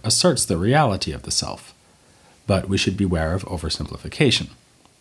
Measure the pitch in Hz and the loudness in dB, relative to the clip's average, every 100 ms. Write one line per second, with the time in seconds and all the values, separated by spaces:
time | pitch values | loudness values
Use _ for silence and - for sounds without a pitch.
0 | 113 - 180 127 - 85 101 147 135 92 | -2 2 2 2 0 2 4 4 4 2
1 | - 69 - - - - - - _ _ | -4 -6 -6 -4 -4 -8 -16 -20 _ _
2 | _ - - _ - 95 95 98 - 92 | _ -20 -20 _ 0 0 2 0 0 0
3 | 95 85 80 92 - 87 80 - 80 - | 0 0 0 -2 -6 -8 -6 -6 -8 -10
4 | - - 143 - - - _ _ _ _ | -8 0 2 2 -2 -14 _ _ _ _